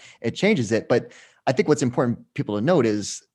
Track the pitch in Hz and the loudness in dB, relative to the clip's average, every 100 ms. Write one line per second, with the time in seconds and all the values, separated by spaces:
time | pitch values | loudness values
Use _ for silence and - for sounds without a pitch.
0 | - - 113 - 196 185 104 110 - 120 | -16 -10 -8 -2 0 0 0 -2 0 0
1 | - - - _ - 131 156 147 127 139 | -2 -18 -20 _ -4 0 2 2 0 0
2 | 123 113 - - 127 104 135 180 113 104 | -2 -2 -8 -8 -4 -2 2 2 2 0
3 | 98 - _ | -4 -10 _